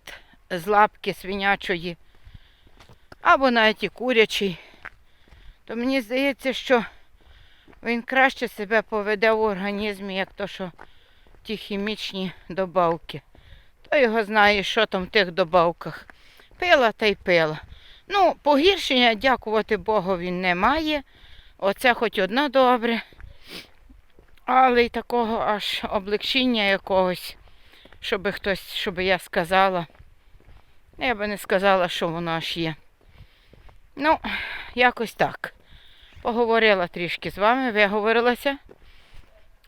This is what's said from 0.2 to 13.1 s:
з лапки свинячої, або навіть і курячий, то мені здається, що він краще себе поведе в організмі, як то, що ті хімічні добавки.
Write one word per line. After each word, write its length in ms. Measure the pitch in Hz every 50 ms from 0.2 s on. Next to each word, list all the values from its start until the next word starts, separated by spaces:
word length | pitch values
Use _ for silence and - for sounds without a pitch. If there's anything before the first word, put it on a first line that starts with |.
| - _ _ _ _ _
з 160 | 185 180 160
лапки 480 | 202 208 202 214 208 - _ - 202 175
свинячої, 840 | - - 185 196 202 196 202 202 190 - - 190 170 160 180 170 - - - - - - - - - - - _ _ _ - - - - - - _ - _ - -
або 300 | - 320 349 285 269 262
навіть 320 | 240 233 220 220 208 -
і 60 | - 175
курячий, 680 | - - 220 254 247 226 220 202 - - 202 196 170 - - - - - - - - _ _ _ _ _ _ _ - - - - - _ _
то 120 | - 226
мені 240 | 233 240 262 269 269
здається, 520 | 233 202 247 262 277 277 262 - - 269
що 320 | 240 - - - 262 240 190 - - - - - - _ _ - - - - - - _ _ - - -
він 200 | - 226 233 233
краще 460 | 226 - - 262 262 269 - - 254 214
себе 340 | - - 214 190 226 220
поведе 500 | 196 - 226 214 202 202 214 196 214 220
в 80 | 220 220
організмі, 760 | 220 220 202 180 190 202 202 202 214 214 202 190 202 202 185
як 160 | 190 190 -
то, 140 | - - 208
що 260 | 185 - - 190 180 - - - - - - _ _ _ _ _ - - -
ті 140 | - - 110
хімічні 760 | - - - 208 196 202 214 214 - - - - 190 185 185 - - - -
добавки. 720 | 180 180 190 180 165 185 175 165 170 160 - -